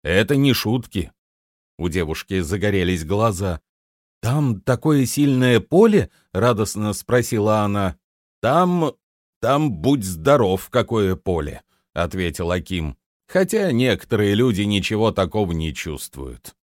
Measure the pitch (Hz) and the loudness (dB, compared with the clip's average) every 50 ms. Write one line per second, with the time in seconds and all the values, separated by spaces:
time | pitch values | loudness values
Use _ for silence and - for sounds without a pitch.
0 | - 73 87 98 110 95 143 135 139 139 123 - - 107 117 127 117 - - 101 | -2 0 0 0 2 2 2 2 2 2 2 0 0 -2 -4 -4 -6 -6 -8 -8
1 | 78 - _ _ _ _ _ _ _ _ _ _ _ _ _ - 80 87 76 92 | -8 -8 _ _ _ _ _ _ _ _ _ _ _ _ _ -6 -6 -2 -2 -2
2 | 85 76 80 - - _ 98 95 87 73 98 98 87 104 98 95 90 90 92 82 | -2 -2 -4 -8 -8 _ -4 -4 -2 -2 -4 -2 0 0 0 2 0 0 -2 -2
3 | 80 76 98 104 113 117 98 87 101 92 85 78 _ _ _ _ _ _ _ _ | -2 -4 -2 0 0 0 -2 -2 -4 -6 -6 -8 _ _ _ _ _ _ _ _
4 | _ _ _ _ - 113 131 151 147 131 110 95 _ - 127 117 - 160 151 143 | _ _ _ _ -4 -2 0 0 0 0 -2 -2 _ -2 -2 0 0 2 2 2
5 | 131 - - 139 147 143 131 127 127 123 123 113 - _ 147 180 220 226 214 180 | 2 0 0 0 2 2 2 4 4 4 4 2 2 _ 4 6 6 6 6 2
6 | - - _ _ _ _ - 92 110 123 120 101 110 - - 104 104 107 98 - | 0 0 _ _ _ _ -2 0 2 2 2 0 -2 -4 -2 -4 -4 -4 -4 -6
7 | - - 123 127 120 - 123 110 104 107 107 107 104 104 101 101 98 92 - _ | -4 0 0 0 0 0 -2 0 2 2 2 2 0 0 0 -2 -2 -4 -4 _
8 | _ _ _ _ _ _ _ _ - 117 143 170 180 180 180 175 160 139 - _ | _ _ _ _ _ _ _ _ -2 0 2 2 2 2 2 0 -2 -2 -4 _
9 | _ _ _ _ _ _ _ _ - 113 139 147 156 147 101 78 78 131 143 135 | _ _ _ _ _ _ _ _ 0 0 2 2 2 -2 -2 0 2 2 2 2
10 | 98 95 90 80 78 139 143 139 113 92 92 92 - - - 123 107 - 117 110 | 0 -6 -8 -2 2 2 4 4 4 2 0 -2 -4 -2 -2 -2 0 0 0 0
11 | 101 95 92 - _ 95 90 82 73 69 - - _ _ _ _ _ _ _ - | 0 0 -2 -2 _ -2 -2 -2 -2 -6 -10 -14 _ _ _ _ _ _ _ -4
12 | 87 87 92 95 90 85 76 - 87 85 90 92 80 - 95 87 80 73 69 _ | -4 -4 -2 -4 -4 -4 -4 -4 -4 -2 -2 -4 -4 -4 -6 -4 -4 -6 -8 _
13 | _ _ _ _ _ _ - 185 190 185 - 214 202 175 123 117 127 127 120 - | _ _ _ _ _ _ 0 0 0 2 0 -2 0 0 2 2 2 2 0 -2
14 | - _ 120 104 104 101 101 104 127 127 104 92 104 104 104 98 90 - 110 107 | -2 _ 0 2 2 2 4 4 2 2 2 0 0 0 0 0 0 0 0 0
15 | 110 113 - 98 95 85 - 107 104 87 85 80 80 80 69 - - 82 76 - | 0 0 2 0 -2 0 0 -2 -2 -2 -2 -4 -4 -4 -6 -8 -8 -8 -8 -10
16 | - - - 67 67 65 60 58 _ - _ _ _ | -12 -14 -14 -14 -14 -14 -14 -18 _ -20 _ _ _